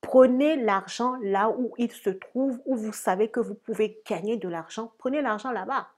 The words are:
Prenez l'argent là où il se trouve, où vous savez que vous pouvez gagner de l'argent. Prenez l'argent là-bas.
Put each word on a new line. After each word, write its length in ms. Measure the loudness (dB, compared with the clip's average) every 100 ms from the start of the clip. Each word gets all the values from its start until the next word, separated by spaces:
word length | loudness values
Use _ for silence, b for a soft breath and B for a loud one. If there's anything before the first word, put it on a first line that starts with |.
Prenez 540 | 4 8 8 8 2 2
l'argent 600 | 2 0 -2 -4 -4 -2
là 280 | -2 2 2
où 220 | 0 -4 -2
il 120 | -4
se 200 | -2 -4
trouve, 500 | -4 -6 -2 -2 -2 -4
où 100 | -4
vous 160 | -4
savez 360 | -4 -2 0 0
que 120 | 0
vous 140 | -4
pouvez 460 | -6 -8 -2 -2 -2 -6
gagner 280 | -4 -2 -4
de 120 | -4
l'argent. 440 | -8 -8 -10 -10 _
Prenez 240 | -4 -2
l'argent 280 | -2 -2 -4
là-bas. 380 | -6 -4 -6 -6